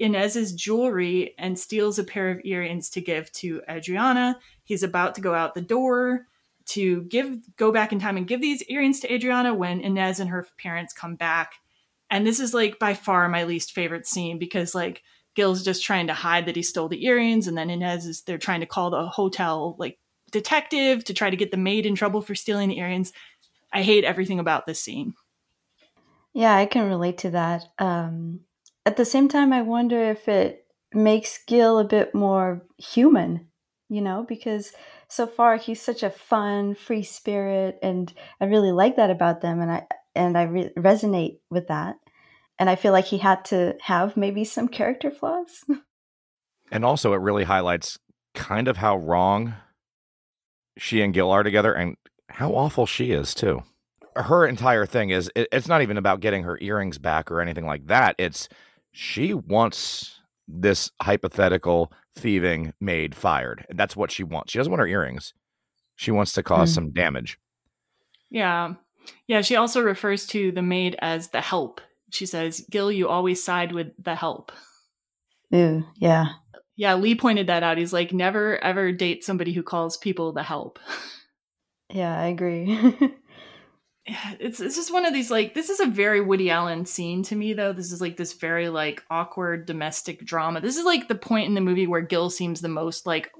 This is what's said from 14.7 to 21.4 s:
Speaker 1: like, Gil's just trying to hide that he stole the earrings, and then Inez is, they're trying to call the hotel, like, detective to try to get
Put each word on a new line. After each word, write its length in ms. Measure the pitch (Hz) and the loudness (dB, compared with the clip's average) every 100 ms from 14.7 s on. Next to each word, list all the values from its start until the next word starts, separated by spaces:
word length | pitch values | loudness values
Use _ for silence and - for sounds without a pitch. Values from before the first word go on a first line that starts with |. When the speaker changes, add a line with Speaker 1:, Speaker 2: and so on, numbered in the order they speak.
Speaker 1:
like, 280 | 185 180 180 _ _ _ | -4 -6 -8 _ _ _
Gil's 280 | - 196 185 | 0 2 2
just 200 | 185 180 | 0 -2
trying 240 | - 196 165 | -2 0 0
to 60 | |
hide 320 | 151 175 175 170 | -4 0 0 0
that 100 | 170 | -4
he 60 | |
stole 260 | 165 180 160 | -4 -4 -4
the 160 | 170 254 | -2 0
earrings, 400 | 240 233 226 185 | 2 4 2 0
and 80 | 165 | -2
then 140 | 165 | -4
Inez 360 | 175 180 175 170 | -4 -4 -4 -6
is, 160 | 165 | -10
they're 160 | - 165 | -8 -6
trying 220 | - 175 | -4 -4
to 60 | 165 | -4
call 240 | - 175 | -2 -2
the 160 | 156 165 | -2 -2
hotel, 680 | - 190 190 170 160 165 170 | -2 -2 0 -2 -2 -4 -6
like, 200 | 170 - _ _ _ | -10 -10 _ _ _
detective 720 | 214 214 302 294 294 269 247 | -6 0 -2 0 0 2 2
to 100 | 226 | -2
try 160 | 185 202 | -2 -2
to 60 | |
get 160 | 185 | 0